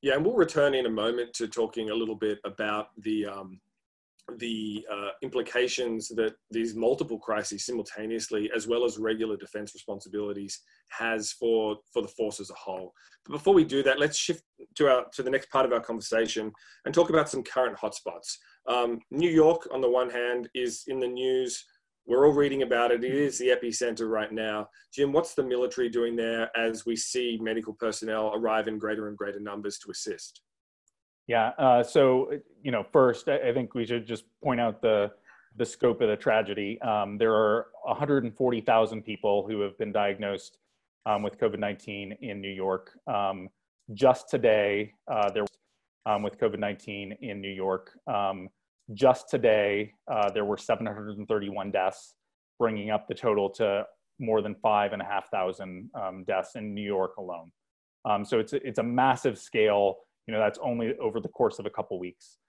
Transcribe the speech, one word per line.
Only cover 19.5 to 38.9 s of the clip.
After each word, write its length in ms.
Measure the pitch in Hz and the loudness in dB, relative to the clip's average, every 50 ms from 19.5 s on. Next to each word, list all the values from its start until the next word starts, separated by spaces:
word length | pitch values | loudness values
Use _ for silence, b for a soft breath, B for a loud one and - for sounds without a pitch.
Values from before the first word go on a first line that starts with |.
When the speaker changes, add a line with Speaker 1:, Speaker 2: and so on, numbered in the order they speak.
| 170 165 - - - | 8 4 0 -6 -4
Speaker 1:
on 80 | 131 | 0
the 80 | 131 123 | 2 2
one 220 | 123 127 127 123 | 4 4 2 0
hand, 360 | 120 123 120 123 123 123 120 117 _ | -2 -2 -2 0 -2 -2 -4 -6 _
is 300 | 127 123 120 113 - - - | -4 -4 -4 -4 -6 -8 -6
in 120 | 135 131 | -4 -4
the 80 | 127 123 | -2 -4
news. 580 | 123 123 127 131 131 131 131 123 120 - - b b b b _ _ _ _ | -4 -2 -2 0 0 0 0 -2 -6 -10 -12 b b b b _ _ _ _
We're 200 | - 117 127 139 151 | 0 4 6 6 6
all 60 | 143 | 8
reading 280 | 143 143 143 135 135 131 | 6 2 2 2 0 0
about 280 | 120 123 117 120 120 | 2 2 2 4 4
it. 120 | 120 120 120 | 2 2 0
It 100 | 127 131 | -2 0
is 240 | 139 147 139 127 - | 0 0 0 0 0
the 120 | 127 127 | 2 2
epicenter 600 | 123 123 123 120 110 - 123 120 113 113 117 110 | 2 2 2 -4 -4 -2 -2 -4 -2 -4 -2 -2
right 220 | 110 110 107 - | 0 -2 -2 -4
now. 360 | 107 113 110 110 107 107 104 - b b b b - | -4 -6 -4 -4 -4 -4 -6 -8 b b b b -2
Jim, 180 | - 143 139 | 0 0 4
what's 220 | 139 156 170 - - | 4 2 2 2 -2
the 100 | - 135 | -2 0
military 460 | 127 123 123 123 120 123 127 127 120 | 0 0 0 0 -2 0 -2 -2 0
doing 260 | 117 120 117 117 117 | 0 0 0 0 0
there 400 | 117 113 113 117 113 113 113 - 117 | -2 -2 -2 0 -2 -2 -2 -2 -2
as 280 | 113 113 113 110 - | -2 0 -2 -4 -4
we 100 | 117 117 | -4 -4
see 440 | 113 - - - 127 123 120 117 110 | -4 -4 -4 -4 -2 -2 -2 -4 -4
medical 320 | 113 113 110 113 110 110 104 | -4 -4 -4 -4 -4 -8 -10
personnel 580 | _ 120 113 104 - 113 110 110 110 110 110 104 | _ -4 -4 -4 -4 -6 -4 -2 -2 -2 -2 -2
arrive 320 | 110 113 110 110 110 107 110 | -2 0 0 0 0 0 -2
in 100 | 107 107 | -4 -4
greater 300 | 107 107 107 104 107 104 | -4 -4 -4 -4 -6 -8
and 100 | 104 101 | -8 -8
greater 220 | 101 101 101 101 | -8 -8 -6 -8
numbers 400 | 104 104 101 104 104 101 101 - | -8 -8 -10 -8 -8 -8 -8 -10
to 120 | - 104 | -14 -14
assist? 500 | 95 - - 107 95 - - - _ - _ _ _ _ _ _ _ _ _ _ _ _ _ _ _ _ _ - | -12 -10 -8 -8 -8 -10 -12 -20 _ -20 _ _ _ _ _ _ _ _ _ _ _ _ _ _ _ _ _ 0
Speaker 2:
Yeah, 220 | 120 117 110 117 - - | 2 2 2 2 0 4
uh, 240 | 147 131 127 123 120 | 6 6 6 6 6
so, 480 | - - 165 139 131 127 127 135 - 143 147 - _ _ _ - | 4 6 6 8 8 6 4 2 0 -4 -8 -8 _ _ _ -6
you 80 | 143 | -2
know, 120 | 123 110 98 - | -2 -2 -2 4
first, 380 | - 160 131 123 117 - - - | 6 6 8 8 6 2 0 0
I, 200 | 139 147 - 127 | 0 0 2 0
I 40 | 120 | 0
think 220 | 131 123 110 - | 0 -2 -4 -4
we 100 | 123 117 | -6 -2
should 220 | 104 120 120 110 107 | -2 -2 -4 -4 -6
just 160 | 117 104 - _ _ _ - | -8 -8 -8 _ _ _ -2
point 160 | 147 127 120 | -2 0 2
out 220 | 120 113 107 - | 2 0 0 2
the, 300 | - 117 110 104 101 104 - _ b b b b b b _ 107 | 2 4 4 4 2 0 -2 _ b b b b b b _ -4
the 80 | 120 | -4
scope 360 | 113 - - - 123 117 - | -4 -2 2 2 2 4 4
of 80 | 123 107 | 2 2
the 60 | 107 | 2
tragedy. 680 | 101 - 135 110 110 110 95 101 101 101 98 113 - | 2 2 2 4 4 2 0 -4 -6 -4 -6 -6 -6
Um, 380 | - 120 107 107 101 101 104 104 | -4 -2 0 0 -2 -2 -2 0
there 140 | 113 113 110 | 2 4 4
are 340 | 107 110 107 104 117 113 - _ - - 139 | 4 4 4 4 2 -2 -6 _ -10 -4 -4
a 60 | 113 | -2
hundred 300 | 107 147 143 143 139 117 | -2 0 2 2 0 0
and 120 | 120 104 | -2 -4
forty 260 | _ 131 123 120 113 | _ 0 0 0 0
thousand 420 | 107 - 117 113 110 107 | 2 4 4 4 4 4